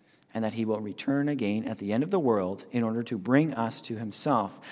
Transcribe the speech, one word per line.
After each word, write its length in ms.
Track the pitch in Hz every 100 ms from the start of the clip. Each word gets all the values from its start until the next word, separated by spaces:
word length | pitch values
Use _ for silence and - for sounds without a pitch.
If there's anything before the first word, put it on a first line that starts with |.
| _ _ _
and 100 | 113
that 100 | 110
he 100 | 110
will 160 | 110 107
return 480 | 104 - - 139 143
again 360 | 143 104 107 -
at 120 | 110
the 140 | 101
end 100 | 110
of 80 | 165
the 80 | 196
world 480 | 135 107 92 98 -
in 120 | 123
order 200 | 113 113
to 140 | 117 113
bring 380 | 95 135 160
us 260 | 113 113 117
to 160 | - 110
himself. 640 | 113 - - 120 104 - -